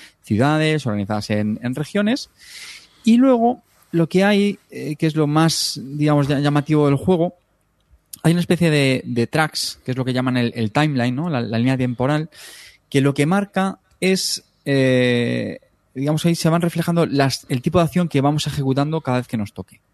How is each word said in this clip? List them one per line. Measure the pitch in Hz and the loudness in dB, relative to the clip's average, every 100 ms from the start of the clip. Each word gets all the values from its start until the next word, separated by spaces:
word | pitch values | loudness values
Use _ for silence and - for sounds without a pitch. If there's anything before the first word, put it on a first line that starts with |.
| - _ | -20 _
ciudades | - 104 135 156 156 156 127 | -2 0 2 2 0 0 -2
organizadas | 104 101 107 107 | -4 -4 -4 -2
en, | 107 107 107 | -2 -2 -4
en | 123 | -6
regiones. | 127 151 202 208 262 - _ - - - - - _ | -6 -4 -2 -2 -2 -6 _ -20 -20 -18 -20 -20 _
Y | 226 233 | 2 4
luego | 269 247 233 254 _ _ _ | 6 4 2 -2 _ _ _
lo | 170 165 | -2 2
que | 185 | 2
hay, | 196 208 202 - _ | 4 4 2 -2 _
eh, | 127 135 | -12 -8
que | 151 160 | -2 -2
es | 151 | 0
lo | 147 | 2
más, | 151 160 - - - | 2 2 2 -4 -6
digamos, | - 147 151 147 139 | -8 -2 2 4 2
ll-, | 139 | 0
llamativo | 143 147 143 151 147 | 0 0 2 2 2
del | 139 | 2
juego, | 185 180 175 - _ _ _ _ _ _ _ - | 2 0 0 -4 _ _ _ _ _ _ _ -2
hay | 156 | 0
una | 170 | 2
especie | 170 175 170 | 2 2 2
de, | 151 135 131 | 4 2 0
de | - 120 117 | -2 -2 0
tracks, | 151 151 - - - | 0 -2 -4 -8 -8
que | - | -6
es | 123 | -4
lo | 127 | -2
que | |
llaman | 127 127 127 | -2 0 0
el, | 120 120 | -2 -2
el | 110 | -2
timeline, | 143 151 139 120 | 0 0 0 -2
¿no? | 127 175 | -2 -4
La, | 139 | -4
la | 113 113 | -2 0
línea | 123 131 | 0 0
temporal, | 127 120 127 151 156 - - - - - _ | -2 -2 -2 -2 -4 -12 -20 -20 -20 -20 _
que | 139 | 0
lo | 135 | 2
que | 139 147 | 2 0
marca | 196 202 - 190 - _ _ | 0 -2 -2 -2 -4 _ _
es, | 185 190 - - - _ | -2 0 -2 -8 -12 _
eh, | - 139 131 127 123 120 120 120 107 - _ _ _ | -2 2 4 4 2 0 0 -4 -6 -10 _ _ _
digamos, | 131 139 156 | -6 -2 0
ahí | 170 | 0
se | 165 165 | 0 0
van | 165 | 0
reflejando | 170 170 170 170 | 0 -2 -2 0
las, | 160 139 135 - - | 0 2 0 -2 -4
el | 135 | -4
tipo | 165 175 | 0 0
de | |
acción | 165 180 175 | 2 0 0
que | 143 | 0
vamos | 139 151 151 | 0 0 -4
ejecutando | 143 135 135 147 160 | -4 -2 0 -2 -4
cada | 147 127 | -2 -4
vez | 123 | -4
que | 117 | -6
nos | 104 | -8
toque | - 95 _ _ | -10 -16 _ _